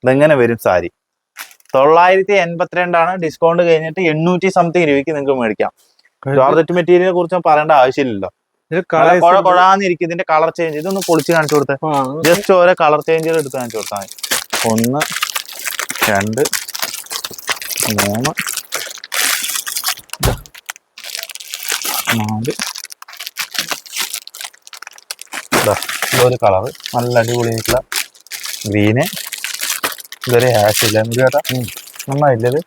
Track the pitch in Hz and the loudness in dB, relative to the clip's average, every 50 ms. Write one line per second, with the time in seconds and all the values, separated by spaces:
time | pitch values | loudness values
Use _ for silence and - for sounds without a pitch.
0 | - 123 131 139 147 - 151 135 120 117 117 113 - 117 92 90 87 85 _ _ | 2 2 4 4 4 4 4 4 4 2 2 0 0 2 2 2 0 -2 _ _
1 | _ _ _ _ _ _ _ - - - _ _ _ _ - 135 135 147 160 170 | _ _ _ _ _ _ _ -20 -20 -20 _ _ _ _ 2 4 6 6 6 6
2 | 175 185 190 190 190 190 202 196 175 170 170 165 180 - - 175 180 175 175 170 | 6 6 4 4 2 2 2 2 2 0 -2 -4 -4 -4 -2 -2 -2 0 2 2
3 | 165 175 185 190 165 156 - - 175 165 170 175 175 170 165 156 160 160 156 190 | 2 0 0 -4 -4 -6 -2 0 2 2 4 4 4 4 4 2 2 -4 -4 0
4 | 185 165 151 156 165 175 180 175 175 190 - 185 170 170 160 180 170 147 143 139 | 0 0 0 2 2 2 2 2 0 0 2 2 2 2 2 2 2 4 2 2
5 | 139 165 160 143 139 139 139 127 120 110 104 _ 110 98 _ _ _ _ _ _ | 2 -2 -4 -2 0 0 0 2 2 -2 0 _ -2 -4 _ _ _ _ _ _
6 | _ _ _ _ - 135 139 139 131 139 151 160 165 - 175 180 170 165 180 175 | _ _ _ _ -6 0 2 4 4 6 4 4 2 2 0 0 4 4 4 4
7 | 180 190 180 180 180 165 180 180 165 165 151 151 151 - 151 139 127 131 127 - | 4 4 2 0 0 0 -2 0 2 4 4 4 4 4 6 6 6 4 4 0
8 | 143 127 110 98 95 90 _ _ _ _ _ _ _ _ 156 175 180 _ - 160 | -2 0 -2 -4 -6 -8 _ _ _ _ _ _ _ _ -4 -4 -2 _ 2 4
9 | 160 165 175 180 165 170 180 196 - 185 180 180 180 185 190 196 202 185 175 - | 4 6 4 6 6 6 6 6 4 4 4 6 6 6 4 4 2 -2 -2 -2
10 | 180 160 175 170 180 - 160 156 160 165 160 - 170 165 151 151 156 190 190 190 | -2 -4 -4 -6 -2 0 2 2 2 0 0 -2 -4 -4 -4 -4 -4 -4 -4 -4
11 | 185 - 170 160 135 - 170 165 156 143 151 147 143 - 139 135 - 160 147 143 | 0 0 0 0 2 2 2 2 2 2 2 2 2 0 -2 -2 -2 -2 0 0
12 | 135 127 139 156 165 170 175 196 202 - 190 180 175 180 185 - 170 151 151 147 | -2 -2 -4 -2 2 2 2 2 4 4 4 6 6 6 4 4 4 2 2 2
13 | 147 - 160 160 160 165 165 165 147 135 131 135 123 117 110 110 101 - 107 101 | 2 0 0 0 0 0 0 0 -2 -2 -6 -6 -8 -6 -8 -8 -6 -6 -8 -8
14 | 98 95 - - - - - - - _ - - - 113 110 113 113 120 131 147 | -8 -10 -14 -16 -8 -6 -6 -6 -4 _ -6 -2 0 0 2 2 0 0 0 -2
15 | 156 - - - - - - - - - - - - - - - - - - - | -4 -4 -4 -6 -6 -6 -8 -10 -12 -12 -16 -12 -12 -10 -8 -8 -10 -10 -6 -4
16 | - - 104 98 98 107 110 123 151 156 - - - - - - - - - - | 0 0 0 0 0 -2 -2 -2 -2 -2 -2 -6 -8 -10 -10 -8 -8 -8 -8 -12
17 | - - - - - - - - - - - - - - - - - - 110 98 | -12 -12 -12 -10 -10 -12 -14 -12 -8 -8 -8 -8 -8 -12 -8 -6 -4 -4 -2 -2
18 | 101 101 101 113 127 151 165 - - - - - - _ - - - - - - | -2 -2 -2 -2 -2 -4 -4 -4 -8 -8 -8 -10 -10 _ -10 -10 -10 -12 -14 -18
19 | - - - - - - - - - - - - - - - - - - - - | -14 -10 -6 -4 -4 -2 -4 -4 -6 -6 -8 -8 -8 -8 -10 -8 -6 -6 -8 -8
20 | - _ - - - - - - - - _ - _ - - - _ _ _ - | -12 _ -8 -4 -2 -2 -2 -4 -8 -18 _ -20 _ -18 -18 -18 _ _ _ -20
21 | - - - - - - - - - - - - - - - - - - - - | -18 -14 -12 -12 -12 -12 -16 -18 -14 -14 -14 -12 -8 -6 -6 -6 -6 -6 -6 -6
22 | - - 120 113 107 107 110 107 113 139 156 - - - - - - - - _ | -4 -2 -2 -2 -2 -4 -4 -6 -6 -6 -6 -6 -8 -10 -10 -12 -16 -16 -18 _
23 | - - - - - - _ - - - - - - - - - - - - - | -20 -20 -18 -16 -16 -14 _ -10 -12 -8 -8 -8 -8 -8 -10 -14 -14 -14 -10 -10
24 | - - - - - - _ - - - _ _ _ - - - - - _ - | -10 -8 -10 -14 -14 -18 _ -18 -18 -18 _ _ _ -20 -20 -20 -20 -20 _ -20
25 | _ _ - _ - _ - - - - - - - 104 101 - - - - - | _ _ -16 _ -16 _ -14 -14 -10 -4 -2 0 0 0 -2 -2 -4 -10 -8 -6
26 | - - - 127 123 127 127 120 120 104 95 95 104 135 - - - - - 123 | -6 -2 2 2 2 2 2 2 2 2 2 2 0 -4 -10 -12 -14 -6 -4 -4
27 | 120 123 123 120 113 113 120 120 117 117 113 113 110 - 123 127 - _ - - | -2 2 2 2 2 2 0 -2 0 -2 -2 -4 -2 -2 -2 -2 -2 _ -8 -8
28 | - - _ - _ _ - - - - - - - 110 101 104 104 107 110 127 | -8 -8 _ -20 _ _ -16 -14 -12 -12 -12 -8 -6 -2 0 2 2 4 2 2
29 | 160 208 - - - - - - - - - - - - - - - - - - | 0 -2 -6 -10 -12 -12 -12 -12 -10 -12 -10 -10 -6 -6 -6 -6 -6 -8 -10 -10
30 | - - - _ - 127 123 120 123 127 120 107 101 107 101 - 117 110 107 110 | -16 -20 -18 _ -4 2 2 4 4 4 4 4 4 4 2 2 0 0 0 0
31 | 110 117 117 123 131 131 135 143 - - 131 127 120 92 - - - - - - | 0 0 0 0 0 2 2 0 -2 -2 -6 -6 -6 -8 -12 -16 -20 -20 -20 -16
32 | - - 135 139 151 143 127 113 113 123 127 156 170 | -10 -6 -2 2 2 2 2 2 0 0 0 0 -4